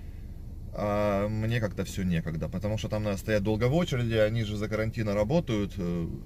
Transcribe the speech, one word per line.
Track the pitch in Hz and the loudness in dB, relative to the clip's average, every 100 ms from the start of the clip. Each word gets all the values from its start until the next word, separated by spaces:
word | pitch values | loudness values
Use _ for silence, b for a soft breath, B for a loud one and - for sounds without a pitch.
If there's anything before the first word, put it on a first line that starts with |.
| B B B B - - - | B B B B -10 -10 -8
А | - 104 104 104 98 104 | -4 0 2 2 2 2
мне | 110 110 120 | 0 0 0
как-то | 107 92 | 0 -2
все | 92 - | -4 -2
некогда, | 92 82 80 80 80 | 0 0 0 -4 -4
потому | 90 104 107 | -2 -2 -2
что | - | -2
там | 107 | -2
надо | 104 98 | -2 -2
стоять | - 107 | 0 2
долго | 101 110 123 | 2 2 4
в | |
очереди, | 160 180 127 117 | 4 2 0 2
они | 113 107 113 | 4 4 4
же | 104 104 | 0 -2
за | 107 | -2
карантина | 107 113 117 107 | 0 0 0 0
работают, | 101 107 170 143 107 98 101 | 2 4 2 2 0 0 -2
э, | 87 87 82 67 | -2 -2 -2 -6